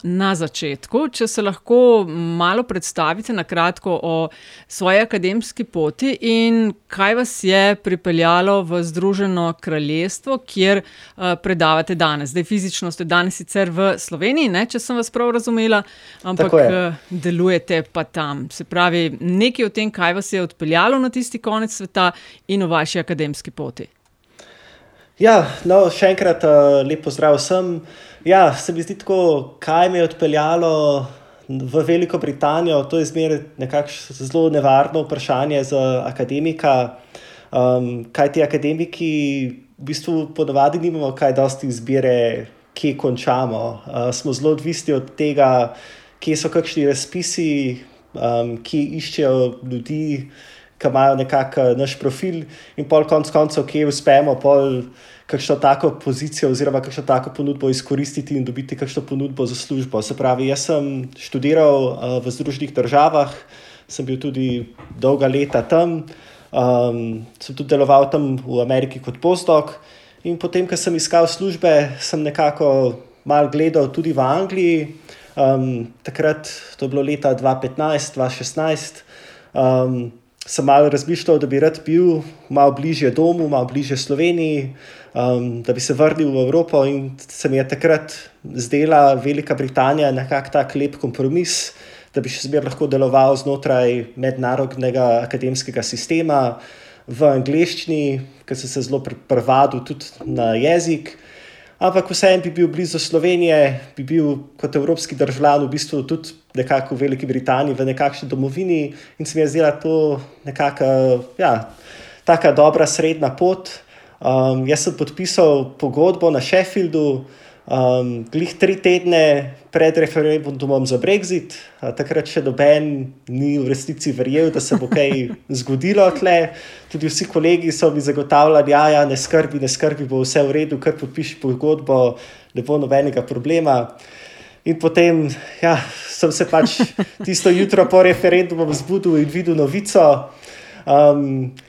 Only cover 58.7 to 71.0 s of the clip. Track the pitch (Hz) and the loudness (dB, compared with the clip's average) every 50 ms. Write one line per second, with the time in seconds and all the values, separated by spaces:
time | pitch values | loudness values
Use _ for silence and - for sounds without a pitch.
58.7 | 139 131 - 131 - - 131 - 139 135 139 139 135 131 135 120 123 123 - - | -10 -8 -8 -8 -6 -8 -6 -6 -6 -4 -4 -6 -4 -4 -4 -4 -4 -8 -8 -6
59.7 | 147 135 127 131 - 107 104 - 135 - 139 131 127 127 135 135 135 135 - - | -6 -6 -4 -4 -4 -4 -4 -6 -6 -2 0 0 0 0 0 -2 -2 -2 -2 -2
60.7 | 165 147 143 139 139 131 131 131 - - - - - 131 127 143 156 160 156 147 | -2 -2 -2 -4 -6 -8 -10 -10 -14 -18 -14 -8 -6 -4 0 2 4 4 6 6
61.7 | 143 139 135 127 131 - 120 123 127 127 123 127 123 - 143 143 135 135 147 135 | 4 4 2 -2 -4 -4 -6 -4 -4 -4 -4 -6 -8 -6 -8 -8 -6 -8 -10 -6
62.7 | - - 123 - 143 143 151 160 156 151 143 127 - - - - - - - - | -2 -2 -2 2 4 4 4 4 4 2 0 0 -4 -12 -20 -20 -20 -20 -20 -20
63.7 | - - _ _ - - 135 127 131 127 131 147 127 131 131 127 120 120 120 - | -20 -20 _ _ -12 -10 -6 -6 -6 -6 -6 -6 -6 -4 -4 -4 -4 -4 -6 -10
64.7 | - - - - - - 123 131 131 127 135 131 131 139 143 139 - 123 113 - | -14 -20 -20 -20 -10 -2 0 2 2 4 2 2 2 0 0 0 0 -2 0 2
65.7 | - 160 175 170 170 160 151 - - - - - - - - _ - 131 123 123 | 2 2 2 2 0 -4 -8 -10 -16 -20 -20 -20 -20 -20 -20 _ -2 0 2 2
66.7 | 123 120 123 123 117 120 117 113 113 110 113 - - _ - - 131 - 147 135 | 2 2 2 0 -2 -4 -6 -6 -8 -10 -12 -16 -20 _ -18 -14 -12 -10 -2 0
67.7 | 151 139 143 139 143 139 139 139 - 147 147 139 131 127 127 127 127 120 120 123 | 0 2 4 6 6 6 6 4 2 -2 -2 -2 -4 -4 -6 -4 -2 -2 0 0
68.7 | 131 131 131 135 - - - - - - - 170 185 175 - - 165 151 151 - | 0 0 -2 -2 -6 -10 -12 -12 -10 -2 0 0 0 2 2 2 2 2 2 0
69.7 | - - - - - - - - _ _ - 170 175 170 - 170 - 180 185 180 | -8 -18 -20 -20 -20 -20 -20 -20 _ _ -8 -8 -6 -6 -6 -4 -2 -2 -2 -2
70.7 | 185 165 - 175 170 160 | -4 -4 -2 -2 -2 -2